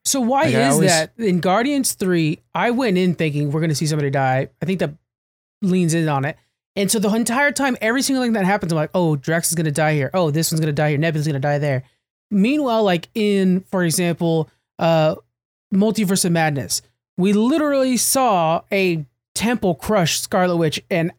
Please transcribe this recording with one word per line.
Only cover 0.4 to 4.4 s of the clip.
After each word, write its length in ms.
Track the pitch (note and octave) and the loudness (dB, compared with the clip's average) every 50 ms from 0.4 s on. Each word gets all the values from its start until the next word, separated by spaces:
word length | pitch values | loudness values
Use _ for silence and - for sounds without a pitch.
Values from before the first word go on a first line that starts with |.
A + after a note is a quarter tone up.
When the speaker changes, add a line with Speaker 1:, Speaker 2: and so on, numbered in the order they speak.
| D#4+ | 2
Speaker 2:
Like, 120 | - - | 2 2
I 120 | - - | 2 2
Speaker 1:
is 60 | C4+ - | 4 4
Speaker 2:
always 140 | - - F#3+ | 4 4 4
Speaker 1:
that? 220 | E3+ D#3+ D#3+ - _ | 2 2 0 -4 _
In 220 | - A3+ G3+ F3+ E3+ | -4 -2 0 0 2
Guardians 540 | D3 F#3 F#3 A3 A#3+ C#4+ D4 C#4 B3+ - - | 2 2 0 2 0 0 0 0 -2 -2 -4
three, 460 | - G#3 F#3 F3+ E3+ D#3+ D3+ - - _ _ - | -2 -2 0 0 2 0 0 -2 -4 _ _ -4
I 160 | E3 G3 A#3+ | -2 0 0
went 280 | A#3+ A#3+ C4+ A3+ F#3 F3+ | 0 0 0 2 2 2
in 160 | F#3 F3+ D#3+ | 2 0 0
thinking 360 | - E3 D#3 C#3+ D3 D3 C#3+ | 0 -2 -2 0 -2 -2 -2
we're 80 | C#3 D#3+ | -2 -2
gonna 140 | E3 E3 D3 | 0 -2 -2
see 120 | - E3 | -2 -2
somebody 240 | D3 D#3 D3+ C#3+ C#3 | -2 -2 -2 -2 -2
die. 380 | C3+ C#3 C3+ C3 B2+ C3 | 0 0 0 2 0 0